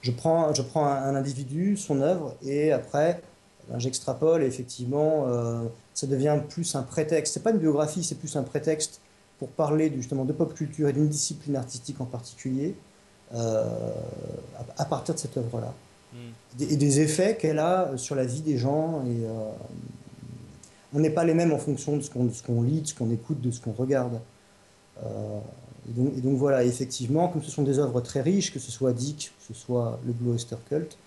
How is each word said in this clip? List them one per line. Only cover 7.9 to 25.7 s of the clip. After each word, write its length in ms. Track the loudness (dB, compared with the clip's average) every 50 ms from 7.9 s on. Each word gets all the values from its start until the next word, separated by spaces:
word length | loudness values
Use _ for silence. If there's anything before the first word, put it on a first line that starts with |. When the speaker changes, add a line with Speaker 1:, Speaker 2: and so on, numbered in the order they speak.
| 0 -4 -4
Speaker 1:
c'est 120 | -4 -6
plus 200 | -6 -8 -6 -4
un 80 | -4 -4
prétexte 560 | -2 -4 -2 0 0 0 0 -2 -6 -8 -14 _ _ _ _ _ _ _ _
pour 80 | -12 -12
parler 400 | -2 -2 0 2 4 4 4 2
du, 80 | 0 -2
justement 280 | -4 -4 -2 -2 0
de 80 | 0 0
pop 200 | 0 0 -2 0
culture 360 | -6 -6 -6 -2 0 0 2
et 40 | 4
d'une 140 | 4 4 2
discipline 480 | 2 0 -2 -4 -4 -6 -4 -4 -2
artistique 460 | -2 -4 -6 -10 -12 -10 -10 -8 -8
en 40 | -8
particulier, 680 | -6 -6 -10 -10 -12 -18 -8 -6 -4 -2 -2 -2 -4 -6 -8 -14 -20 -20 -20 -20 -20 _ _ -20 -10 -6
euh, 300 | -2 0 2 2 2 0 0 -2 -4 -4 -4 -4 -6 -6 -8 -10 -10 -10 -10 -10 -10 -12 -12 -14 -14 -14 -14 -4 -4
à, 40 |
à 40 | -2
partir 300 | -2 -2 -4 -2 -4 -4
de 40 | -4
cette 180 | -4 -6 -4 -4
œuvre-là. 360 | -4 -2 -4 -4 -6 -6 -10 -12 -16 -20 -20 -20 -20 -20
Speaker 2:
Hmm. 60 | -18 -18 -16 -16 -18 -20 -20 -18 -6 -6
Speaker 1:
Des, 160 | -2 0 2
et 20 |
des 240 | 4 4 6 6 6
effets 380 | 4 4 4 2 2 2 2 2
qu'elle 220 | 0 0 2 2
a 320 | 2 2 4 2 2 0 -2
sur 200 | -6 -4 -4 -2
la 100 | 0 0
vie 160 | 0 -2 -4
des 160 | -2 0 0 2
gens. 460 | 2 2 2 2 2 0 -2 -2 -2 -2
Et, 180 | -2 -2 -2
euh, 240 | -4 -4 -4 -6 -6 -8 -10 -12 -14 -12 -12 -12 -14 -14 -16 -18 -20 -20 -18 -16 -16 -16 -16 -16 -18 -20 -20 -20 -20 -20 -20 -20 -4 2
on 60 | 4
n'est 100 | 4 4
pas 140 | 4 4 4
les 100 | 4 4
mêmes 180 | 6 6 4 4
en 40 | 2
fonction 400 | 0 -2 -2 -2 0 -2 -2 -2
de 40 |
ce 80 | -2 -4
qu'on, 140 | -2 0 0
de 60 | 0
ce 120 | 0 -2 -4
qu'on 180 | -2 0 2
lit, 200 | 2 2 2 0
de 60 | -2 -4
ce 60 | -6
qu'on 160 | -4 -2 0
écoute, 320 | 0 -2 -2 -4 -6 -2
de 80 | -2 -4
ce 100 | -4 -4
qu'on 120 | -6 -6
regarde. 480 | -2 -2 0 2 2 2 2 0 -4 -6 -8 -12 -20 -20 _ -20 -20 -20 -20 _ _ _ _ _ _ -12 -10
Euh, 360 | -8 -6 -6 -6 -6 -6 -8 -10 -12 -16 -20 -20 -20